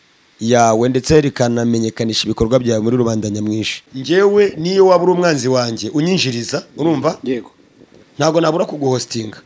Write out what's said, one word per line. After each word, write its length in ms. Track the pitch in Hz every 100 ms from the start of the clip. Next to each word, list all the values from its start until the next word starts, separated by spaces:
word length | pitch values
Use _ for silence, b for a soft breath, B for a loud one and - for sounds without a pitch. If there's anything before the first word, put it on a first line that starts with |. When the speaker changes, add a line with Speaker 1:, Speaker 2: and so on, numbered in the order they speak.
| _ _ _ -
Speaker 1:
yawe 500 | 113 120 117 110 123
ndetse 320 | 131 123 156
rikanamenyekanisha 1000 | 143 - 120 120 117 113 110 110 113 107 104
ibikorwa 340 | 110 113 127
byawe 220 | 120 110
muri 140 | 110 123
rubanda 320 | 113 107 107
nyamwinshi. 540 | 104 107 107 101 - - 131
Njyewe 580 | 131 180 202 208 202 156
niyo 300 | 170 190 190
waba 160 | 180
uri 80 | 175
umwanzi 360 | 175 175 143 123
wanjye 420 | 127 120 110 104
unyinjiriza, 720 | 151 170 185 127 117 113 139 - -
urumva? 400 | 160 143 147 160
Speaker 2:
Yego. 280 | 123 123 - _ _ _ _ _ _ -
Speaker 1:
Ntabwo 220 | 147 160
nabura 240 | 160 165 -
kuguhostinga. 720 | 151 139 123 - 120 107 95